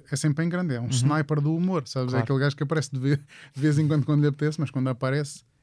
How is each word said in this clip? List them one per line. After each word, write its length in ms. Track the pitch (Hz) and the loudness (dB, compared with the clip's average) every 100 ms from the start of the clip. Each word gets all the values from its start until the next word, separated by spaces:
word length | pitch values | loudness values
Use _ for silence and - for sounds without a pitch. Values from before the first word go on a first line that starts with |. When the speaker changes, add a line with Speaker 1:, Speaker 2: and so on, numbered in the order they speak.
| - | -6
Speaker 1:
é 40 | 135 | -2
sempre 300 | 156 147 170 | 0 0 0
em 40 | |
grande, 240 | 180 175 120 | -2 -2 -2
é 40 | |
um 60 | 123 | -2
Speaker 2:
Uhum. 40 | |
Speaker 1:
sniper 520 | 131 131 151 143 151 | 2 2 2 0 0
do 120 | 147 165 | 0 0
humor, 300 | 180 180 123 | 0 -2 -2
sabes? 220 | 131 127 | -4 -2
Speaker 2:
Claro. 100 | 127 | 0
Speaker 1:
É 20 | |
aquele 160 | 113 135 | 0 2
gajo 160 | 143 143 | 0 0
que 80 | |
aparece 260 | 147 156 139 | -2 -2 -2
de 80 | 135 | -2
ve-, 180 | 135 143 | 0 0
de 440 | - - - 135 | -2 -20 -16 -2
vez 160 | 151 147 | 2 4
em 80 | 151 | 2
quando, 180 | 156 127 | 2 2
quando 160 | 147 | 2
lhe 60 | 147 | 2
apetece, 320 | 139 151 151 | 2 -2 -2
mas 100 | 139 | -4
quando 160 | 131 131 | -2 -2
aparece, 540 | 127 131 143 143 - _ _ | -2 -2 -2 -4 -10 _ _